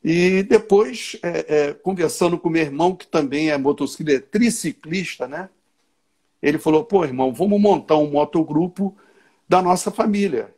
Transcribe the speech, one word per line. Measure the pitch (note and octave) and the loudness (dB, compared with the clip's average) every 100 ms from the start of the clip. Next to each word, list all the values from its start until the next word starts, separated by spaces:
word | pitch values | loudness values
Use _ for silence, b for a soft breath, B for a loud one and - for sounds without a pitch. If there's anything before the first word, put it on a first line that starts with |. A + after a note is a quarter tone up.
E | - E3+ F3+ F#3+ | 0 2 2 2
depois, | G3 A3+ - G3 A#3+ A#3+ - - | 2 2 4 2 2 -4 -12 -8
é, | F3 E3 D#3 D3+ C#3+ | -6 -6 0 0 0
é, | |
conversando | C#3+ F#3 F#3+ D#3+ - F3 E3+ | -4 -8 -2 -4 0 -2 0
com | E3+ | -2
meu | E3 | 0
irmão, | D3+ C#3 F3 | -2 0 0
que | F#3 - | 0 -4
também | E3 C#3 C#3+ D#3 | -2 -2 -2 -2
é | D3 | 0
motociclista, | C3+ C#3+ C#3 - D#3 C3 - | -2 -2 -6 -6 -2 -2 -2
triciclista, | G#3+ A#3 - F3 - D#3 F#3 E3+ - B2+ | 0 0 0 -6 -8 -8 -6 -6 -10 -10
né? | D3+ F#3+ _ _ _ _ _ _ _ _ _ | -10 -14 _ _ _ _ _ _ _ _ _
Ele | D3 D3+ | -2 0
falou, | D#3 D#3 | 2 0
"Pô, | D3+ G3 | 2 0
irmão, | D#3+ B2+ C3 | 0 -2 -4
vamos | B2 G3+ G3+ | 0 0 2
montar | G3+ E3 - D#3 | 4 2 2 2
um | D3 | 4
motogrupo | C#3+ D3 E3+ D#3 D3 F3+ F3+ G3 b b b b b _ | 0 0 0 0 0 -2 -2 -6 b b b b b _
da | F3+ | 2
nossa | F3+ F3+ - | 4 0 -2
família." | G3+ A3 G3+ G3 A#2+ G#2+ | -2 0 0 0 -2 -6